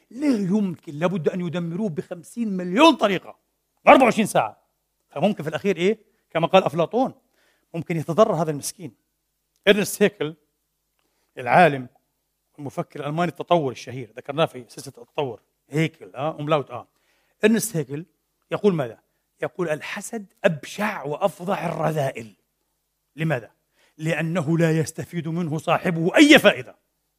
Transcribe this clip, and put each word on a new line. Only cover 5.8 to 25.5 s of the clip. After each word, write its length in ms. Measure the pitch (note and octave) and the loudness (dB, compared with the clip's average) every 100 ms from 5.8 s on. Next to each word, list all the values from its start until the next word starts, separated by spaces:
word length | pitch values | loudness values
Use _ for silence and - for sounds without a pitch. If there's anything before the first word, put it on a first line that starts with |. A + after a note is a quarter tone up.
| F#3 A3 _ _ _ | 0 -2 _ _ _
كما 180 | D#3+ E3 | -2 4
قال 160 | F#3+ | 4
أفلاطون، 500 | F3 D#3 D#3 A#3 B3 - _ _ _ _ _ | 4 -2 -2 0 -2 -4 _ _ _ _ _
ممكن 240 | E3+ - E3 | -10 -4 -4
يتضرر 360 | D3 D#3 A3 | -2 4 4
هذا 180 | D#3+ D#3 | 4 -2
المسكين. 440 | C#3+ - - D3 _ _ _ _ _ _ _ G3 | -4 -8 -12 -18 _ _ _ _ _ _ _ 2
إرنست 360 | G#3 F3+ - | 2 2 2
هيكل 320 | G3+ - D3+ E3 _ _ _ _ _ _ _ _ _ C#3 | 0 0 -8 -8 _ _ _ _ _ _ _ _ _ -10
العالم 500 | B2 D3+ E3 C3+ B2 _ _ _ _ _ _ - | 2 6 6 2 -10 _ _ _ _ _ _ -16
والمفكر 420 | C3+ - - - | -12 -10 -10 -10
الألماني 320 | C#3+ D#3+ F3 | -6 -2 -4
التطور 400 | - D3 F3 C3+ | -4 0 2 2
الشهير، 420 | A2+ - B2+ A2 - | -6 -14 -14 -14 -16
ذكرناه 280 | - C#3 D#3+ | -8 -2 -2
في 200 | B2+ A#2 | -4 -18
سلسلة 260 | - C3+ - | -18 -18 -20
التطور، 440 | - - C3+ G#2 _ _ _ | -12 -6 -6 -8 _ _ _
هيكل، 460 | C#3+ D#3+ - G2+ A#2 | -2 -2 -4 -16 -8
آه، 160 | C#3 D3+ | -8 -6
أوملاوت، 320 | D3 D#3 B2 | -2 -2 -2
آه. 160 | A#2+ - _ _ _ _ - | -12 -16 _ _ _ _ 0
إرنست 340 | A3+ A3+ - D#3+ | 2 2 0 -4
هيكل 280 | C3 C#3+ F3+ _ _ _ - | -6 -8 -12 _ _ _ -10
يقول 220 | D#3+ G#3 | 0 2
ماذا؟ 260 | E3 A#2+ G#2 _ _ _ - | 2 -4 -10 _ _ _ -10
يقول: 280 | D3+ - E3+ | -10 -6 -4
"الحسد 640 | D3+ - G#3 - A3+ G3 _ | -4 -6 -12 -10 -12 -14 _
أبشع 600 | G3 D3 - - G#3+ F3+ | -2 -2 -10 -6 -6 -6
وأفظع 600 | C#3 C#3+ G3 - F3 E3 E3 | -8 -4 -4 -4 -6 -6 -4
الرذائل". 720 | - D#3 D#3 C3+ A#2 A2 _ _ _ _ _ _ _ _ C#3 | -4 -2 -2 -4 -6 -16 _ _ _ _ _ _ _ _ -6
لماذا؟ 360 | D#3+ B2+ G2+ _ _ _ _ - | -4 -4 -6 _ _ _ _ -8
لأنه 600 | D#3 D#3 D#3+ F3+ C#3+ E3 | -4 -4 -2 -2 0 2
لا 220 | E3 D#3+ | 2 2
يستفيد 480 | D3 - C3+ E3+ D#3 | -2 -6 -10 -8 -6
منه 300 | E3 E3 | -4 -4